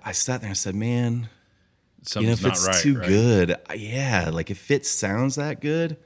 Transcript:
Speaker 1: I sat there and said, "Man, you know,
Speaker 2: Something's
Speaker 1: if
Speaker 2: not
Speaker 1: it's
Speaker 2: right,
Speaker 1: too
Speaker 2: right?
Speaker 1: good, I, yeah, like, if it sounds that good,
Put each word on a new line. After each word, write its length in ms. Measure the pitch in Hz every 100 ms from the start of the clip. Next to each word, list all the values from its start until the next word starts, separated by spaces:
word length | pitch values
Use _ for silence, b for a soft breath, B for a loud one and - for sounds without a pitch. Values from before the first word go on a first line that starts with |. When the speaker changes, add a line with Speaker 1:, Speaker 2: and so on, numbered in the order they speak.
Speaker 1:
I 80 | 98
sat 300 | 87 - 127
there 80 | 107
and 80 | 95
said, 180 | 101 98
"Man, 380 | 113 120 120
you 40 | 120
know, 1160 | 113 _ _ _ _ _ _ _ - - 113 117
Speaker 2:
Something's 40 |
Speaker 1:
if 40 |
Speaker 2:
not 80 | 95
Speaker 1:
it's 140 | 92 95
Speaker 2:
right, 140 | 92
Speaker 1:
too 160 | 143 131
Speaker 2:
right? 100 | 90
Speaker 1:
good, 480 | 101 120 104 85 - -
I, 40 | 101
yeah, 540 | 107 127 135 104 82
like, 160 | 82 80
if 220 | 101 -
it 140 | 143 -
sounds 500 | - 98 104 131 135
that 260 | 147 135
good, 360 | 147 160 165 156